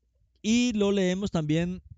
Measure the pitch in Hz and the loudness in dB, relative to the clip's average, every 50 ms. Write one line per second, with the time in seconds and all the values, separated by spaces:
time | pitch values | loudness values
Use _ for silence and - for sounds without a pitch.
0 | _ _ _ _ _ _ _ _ - 214 226 240 247 247 220 214 202 202 202 202 | _ _ _ _ _ _ _ _ -2 0 2 2 2 2 2 2 2 2 2 2
1 | 185 180 185 190 208 190 - 170 156 147 151 165 170 180 185 - - - - | 2 0 0 -2 -4 -4 -2 -2 0 0 0 0 0 -2 -6 -10 -14 -18 -20